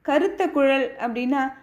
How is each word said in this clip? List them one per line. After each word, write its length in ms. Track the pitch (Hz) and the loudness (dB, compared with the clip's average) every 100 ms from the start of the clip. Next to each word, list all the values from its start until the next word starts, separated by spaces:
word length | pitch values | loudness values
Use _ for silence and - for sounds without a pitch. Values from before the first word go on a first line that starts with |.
கருத்த 460 | - 294 381 - 359 | 0 2 2 0 -2
குழல் 480 | 294 277 269 247 - | 2 2 2 0 -4
அப்படின்னா 560 | 240 233 247 277 262 262 | -6 -4 -2 0 -2 -6